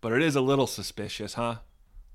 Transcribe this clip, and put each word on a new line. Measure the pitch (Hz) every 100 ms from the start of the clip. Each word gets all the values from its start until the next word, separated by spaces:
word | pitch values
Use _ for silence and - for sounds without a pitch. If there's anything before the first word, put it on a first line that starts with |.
But | 117
it | 120
is | 165 139
a |
little | 131 139 123
suspicious, | - 98 - 104 - 104 -
huh? | 117 113 - _ _ - -